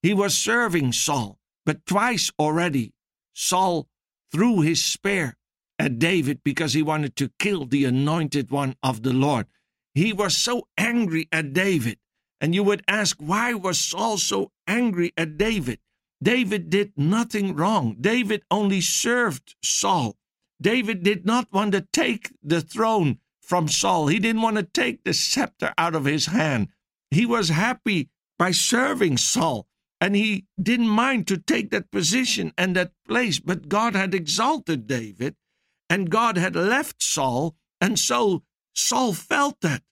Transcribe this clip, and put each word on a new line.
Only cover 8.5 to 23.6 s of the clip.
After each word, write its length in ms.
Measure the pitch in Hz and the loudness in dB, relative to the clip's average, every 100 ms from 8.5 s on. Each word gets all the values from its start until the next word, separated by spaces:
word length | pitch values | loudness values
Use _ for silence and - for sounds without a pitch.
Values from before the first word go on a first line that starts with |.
one 240 | 143 135 127 | -2 -2 -2
of 200 | 131 113 | -2 -2
the 80 | 123 | 0
Lord. 340 | 127 143 131 98 _ _ _ _ | 2 2 0 -4 _ _ _ _
He 180 | 135 208 | 0 0
was 240 | 196 202 - | 0 0 0
so 300 | - 247 - - | 0 -2 -4 -2
angry 520 | 226 240 202 160 160 | 0 0 0 -2 -2
at 220 | 160 147 | -4 -2
David. 460 | 143 196 170 117 104 _ _ _ _ | 0 2 0 -2 -6 _ _ _ _
And 120 | 147 | 0
you 100 | 180 | 2
would 180 | 202 202 202 | 2 2 0
ask, 300 | 208 196 - | 0 -2 -4
why 320 | 147 202 240 | -4 -2 0
was 260 | 233 185 170 | -2 -2 -2
Saul 380 | - 170 226 208 | -4 -2 -2 -2
so 340 | - 196 196 _ - | -2 -2 -4 _ -4
angry 460 | 220 240 175 170 | 0 0 0 -2
at 220 | - 160 151 | -2 -6 -2
David? 420 | 214 220 127 110 _ _ _ _ | -2 0 -4 -8 _ _ _ _
David 480 | 147 247 214 208 165 | 0 2 0 -2 0
did 220 | 190 202 - | 0 0 0
nothing 580 | 147 214 233 214 196 | 2 2 0 -2 -2
wrong. 440 | 151 180 214 120 110 | 0 0 2 -2 0
David 420 | 160 240 208 214 _ | 0 0 0 -4 _
only 300 | 175 202 190 | 0 2 2
served 760 | 165 - 233 247 233 131 _ - | 0 0 0 2 0 -2 _ -8
Saul. 540 | - - 202 180 117 - _ _ _ _ | -4 -2 0 0 0 -6 _ _ _ _
David 440 | 202 247 214 202 | 0 2 0 0
did 240 | 175 208 180 | 0 0 0
not 260 | 240 - | 0 0
want 200 | 190 208 | 0 2
to 140 | 196 190 | 0 0
take 400 | - 247 226 - _ | -2 0 -2 -8 _
the 200 | 143 165 | -2 -2
throne 560 | 156 208 220 220 151 113 _ _ | -2 -2 2 2 2 -2 _ _
from 260 | - 180 | -2 0